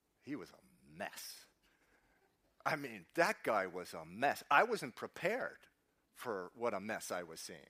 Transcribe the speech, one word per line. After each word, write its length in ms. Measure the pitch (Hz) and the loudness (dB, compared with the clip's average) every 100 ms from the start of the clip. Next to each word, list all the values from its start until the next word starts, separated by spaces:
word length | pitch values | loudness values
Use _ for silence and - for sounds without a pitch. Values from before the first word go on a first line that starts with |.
| _ _ | _ _
he 120 | - 139 | -8 -8
was 140 | 85 | -8
a 480 | - - - - 151 | -16 -20 -20 -16 -8
mess. 460 | 98 - - - - _ _ _ _ _ _ _ _ _ _ _ 143 | -6 -6 -12 -14 -18 _ _ _ _ _ _ _ _ _ _ _ 0
I 100 | 156 | 0
mean, 300 | 139 107 85 - | -2 -10 -4 2
that 220 | 175 220 | 2 2
guy 220 | - 107 95 | 2 2 2
was 280 | 87 87 | -4 -8
a 100 | 87 80 | -8 -10
mess. 380 | 95 139 127 - | 2 2 2 6
I 120 | 143 | 8
wasn't 300 | 220 214 139 | 8 2 -4
prepared 600 | - 113 - 170 240 - - - _ _ _ _ | -6 -8 -2 -2 0 -4 -8 -20 _ _ _ _
for 380 | - 123 101 90 | -10 -4 -4 -4
what 200 | - 117 | -2 0
a 80 | 101 | 0
mess 320 | 104 98 - | -2 -4 -4
I 100 | 92 | -4
was 160 | 82 80 | -6 -10
seeing. 200 | - 85 | -12 -12